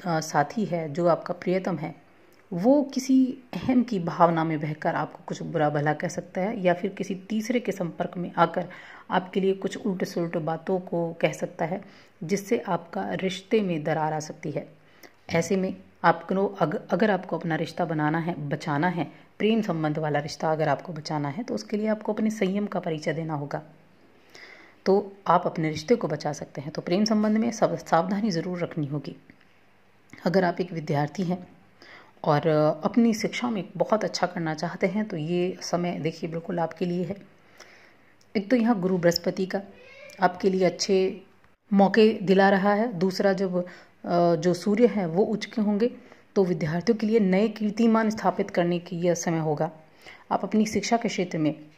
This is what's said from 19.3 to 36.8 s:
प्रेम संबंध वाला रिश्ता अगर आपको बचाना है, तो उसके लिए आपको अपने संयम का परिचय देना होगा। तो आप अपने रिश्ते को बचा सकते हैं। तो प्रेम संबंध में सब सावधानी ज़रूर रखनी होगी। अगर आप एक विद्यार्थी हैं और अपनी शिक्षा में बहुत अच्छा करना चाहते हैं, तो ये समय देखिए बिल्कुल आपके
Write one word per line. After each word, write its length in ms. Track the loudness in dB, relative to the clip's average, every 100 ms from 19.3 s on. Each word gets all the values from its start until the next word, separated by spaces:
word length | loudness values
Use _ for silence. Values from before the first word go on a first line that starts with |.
| -2
प्रेम 240 | 2 2
संबंध 360 | 0 0 0 0
वाला 200 | 0 0
रिश्ता 340 | -2 -2 0
अगर 160 | 2 2
आपको 240 | 0 -4
बचाना 360 | -10 -4 -4 -4
है, 140 | -6
तो 120 | -6
उसके 220 | -6 -4 -4
लिए 100 | -2
आपको 260 | -2 -2
अपने 180 | -2 -2
संयम 360 | 0 -2 -2 -4
का 140 | -4
परिचय 320 | -4 -4 -4
देना 220 | -4 -4
होगा। 280 | -6 -6 -8 -10 -20 _ _ _ _ _ -20 -20 -20 -20 _ 2
तो 260 | 2 0 -4 2
आप 160 | 2 2
अपने 220 | -2 -4
रिश्ते 280 | -2 0 0
को 120 | 0
बचा 240 | -4 -4
सकते 280 | -6 -10 -12
हैं। 100 | -10
तो 120 | -8
प्रेम 220 | 0 2
संबंध 320 | 2 2 2 2
में 140 | 0
सब 260 | 0 0 0
सावधानी 540 | 2 2 2 0 0
ज़रूर 280 | -2 -2 -4
रखनी 280 | -4 -4 -4
होगी। 300 | -4 -8 -16 -20 -20 _ _ _ _ _ _ _ -6 0
अगर 180 | 2
आप 160 | 2 0
एक 120 | -4
विद्यार्थी 500 | -6 -2 0 0 -2
हैं 260 | -4 -4 -8 -20 -20 -20 -20 -20 -20 -4
और 220 | 2 2 4 4 2 2
अपनी 300 | 0 4 2
शिक्षा 360 | 2 -2 -4 -4
में 140 | -4 -4 -2
बहुत 280 | 0 0
अच्छा 220 | 0 -2 -2
करना 280 | -2 -4
चाहते 320 | -4 -6 -2 -2
हैं, 220 | -2 -4
तो 80 | -4
ये 420 | -2 -2 -2 -4
समय 380 | -4 -2 -2 -2
देखिए 320 | -4 -4 -8
बिल्कुल 280 | -8 -6 -4
आपके 260 | -4 -4